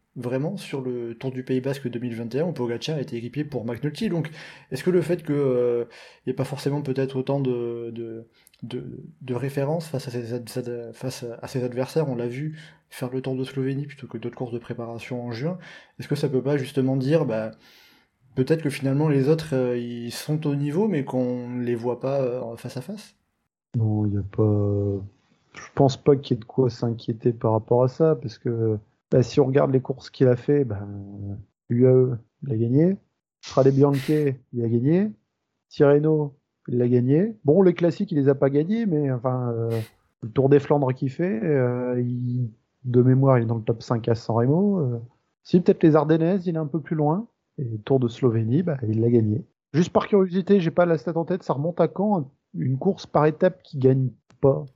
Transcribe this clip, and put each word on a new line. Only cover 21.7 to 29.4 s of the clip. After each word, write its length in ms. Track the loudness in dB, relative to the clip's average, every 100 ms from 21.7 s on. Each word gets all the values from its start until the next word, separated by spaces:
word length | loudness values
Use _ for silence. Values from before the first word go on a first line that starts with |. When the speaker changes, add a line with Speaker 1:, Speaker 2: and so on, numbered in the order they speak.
| -2
Speaker 1:
voit 240 | -2 -4
pas, 220 | -2 -2
euh, 340 | -2 -4 -8 -10
face 200 | -10 -10
à 40 |
face ? 340 | -10 -14 -16 _ _ _ _ _ _ -2
Speaker 2:
Non, 300 | 0 0 0
il 80 |
y 40 | -2
a 60 |
pas, 800 | -4 0 2 2 0 0 -2 -4 -8 -16 _ _ _ -20
je 120 | -10 2
pense 220 | 2 4
pas 180 | 2 2
qu'il 200 | 2 -4
y 20 |
ait 40 |
de 40 | -2
quoi 240 | 0 0
s'inquiéter 640 | 0 -4 -4 -6 -2 -2
par 180 | 0 0
rapport 320 | 0 2 2
à 40 | 2
ça, 280 | 2 0 0
parce 220 | -4 -8
que, 400 | -6 -2 0 -2 -6 _ _
bah, 120 | 2
si 160 | 4
on 60 | 2